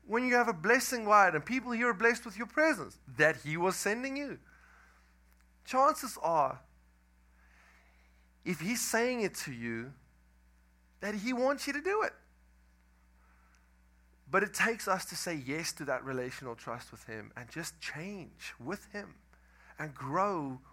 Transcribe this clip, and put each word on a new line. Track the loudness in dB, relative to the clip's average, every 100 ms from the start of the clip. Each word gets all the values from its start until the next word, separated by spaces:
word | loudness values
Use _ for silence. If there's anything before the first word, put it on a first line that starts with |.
| -4
when | 0 4
you | 4
have | 4
a |
blessing | 2 4 4 4 -2 6
wide | 8 8 4
and | -2
people | -4 -2
here | 0 0
are |
blessed | 4 4 4 -4
with | -10
your | -4
presence | 2 4 2 -4 -14 -6 4
that | 4 4
he | -4 0
was | 0 0
sending | -2 -2 -4 -6
you. | -8 -10 -16 -20 -20 -20 -20 _ _ _ _ _ _ _ -2
Chances | 4 4 4 -4 -4
are, | 0 2 2 -2 -14 _ _ _ _ _ _ _ _ _ -20 _ _ _ _ _ _ _ -6
if | -4
he's | -2 -2
saying | 0 2 2 0
it | -2 -4
to | -10
you, | -8 -6 -6 -8 -14 _ _ _ _ _ _ _ _ _ _
that | -6 -4
he | -2
wants | 0 0 0 -4
you |
to | -4
do | -2 0
it. | -2 -6 _ _ _ _ _ _ _ _ _ _ _ _ _ _ _ _ _ _ _ _ 0
But | 2
it | 2
takes | 2 0 0 -2
us | -2 -4
to | -8
say | -6 -6 -4
yes | -4 -6
to | -6 -4
that | -4
relational | -4 -6 -6 -8 -12 -12
trust | -10 -12 -12
with | -18
him | -12 -12 -12 -14
and | -12
just | -10 -10 -10
change | -12 -10 -10 -12 -14 -16 -16 -12
with | -10 -10 -10
him | -14 -14 -18 _ -20 _ -20 -18 -12
and | -12
grow | -8 -2 0 0 0 -6 -8 -16